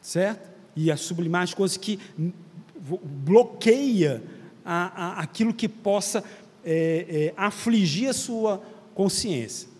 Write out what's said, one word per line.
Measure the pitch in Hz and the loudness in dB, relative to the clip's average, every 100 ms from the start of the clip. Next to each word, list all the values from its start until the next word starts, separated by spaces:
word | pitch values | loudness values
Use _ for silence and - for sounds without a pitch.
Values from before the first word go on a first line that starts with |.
Certo? | - 165 190 214 - - - | -4 -2 0 -2 -14 -20 -14
E | - 160 | -2 0
a | 147 | 0
sublimar | - 170 170 175 | -2 -4 0 0
as | 175 | 0
coisas | - 190 185 | 0 0 0
que | - 196 - - | -6 -6 -8 -4
n-, | 165 - - - - - | -4 -6 -20 -20 -20 -16
vo-, | 139 180 | -8 -8
bloqueia | 147 143 139 208 240 - 226 247 277 214 151 117 - - - - | -8 -6 6 6 6 2 4 4 4 4 4 2 -8 -18 -20 -18
a, | - 170 180 | -4 -2 -2
a, | - 175 190 | -4 -8 -6
aquilo | 156 - 226 | -8 0 0
que | 226 220 | 0 -4
possa, | - 202 202 196 214 - - - - | -2 0 0 0 -4 -6 -20 -20 -14
é, | 170 160 165 165 - | -2 2 2 0 -2
é, | 156 151 185 | 0 0 0
afligir | 202 - 233 226 180 151 262 | -2 -2 2 4 4 2 -2
a | |
sua | - - 226 220 196 - - - | -2 -4 -2 -2 -2 -6 -20 -14
consciência. | - 196 - 233 147 113 - - | 0 0 0 -2 -4 -4 -10 -14